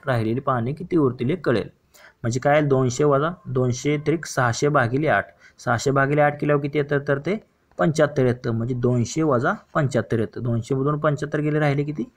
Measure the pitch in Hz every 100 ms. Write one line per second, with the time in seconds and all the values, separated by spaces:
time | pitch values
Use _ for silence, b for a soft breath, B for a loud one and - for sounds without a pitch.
0 | 143 123 110 120 139 127 117 151 180 175
1 | 135 123 120 180 151 110 - _ _ B
2 | B B 117 123 143 147 147 131 131 -
3 | 147 135 156 180 - 127 127 123 143 147
4 | 151 170 - - 123 113 147 147 117 131
5 | 151 101 - - b b - 117 139 139
6 | 135 147 147 147 147 147 143 147 143 143
7 | 143 139 151 214 - _ _ - 175 147
8 | 147 147 127 120 120 113 117 127 123 123
9 | 113 - 156 123 147 214 - 165 139 117
10 | - 117 104 - 120 117 - 135 139 151
11 | 156 143 147 151 151 151 151 143 147 147
12 | 247